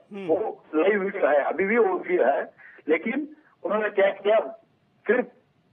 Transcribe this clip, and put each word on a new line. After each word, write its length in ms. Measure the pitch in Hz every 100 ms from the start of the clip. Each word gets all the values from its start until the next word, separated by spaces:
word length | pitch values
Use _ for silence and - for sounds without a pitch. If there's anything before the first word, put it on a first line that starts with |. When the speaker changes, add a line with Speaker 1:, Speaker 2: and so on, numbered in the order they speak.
| -
Speaker 1:
हम्म। 140 | 202 180
Speaker 2:
वो 380 | - - - -
लाइव 280 | 156 185 208
वीडियो 240 | 185 196 147
है, 160 | 147
अभी 200 | 120 147
भी 140 | 196 233
वो 200 | 370 381
वीडियो 260 | - 180
है। 300 | 120 139 - _ - - -
लेकिन 480 | 160 226 285 302 - _ _
उन्होंने 240 | 175 214 208
क्या 220 | 202 196
किया, 300 | 196 202 220 - - _ _ _ _ -
सिर्फ 200 | 247 - _ _ _ _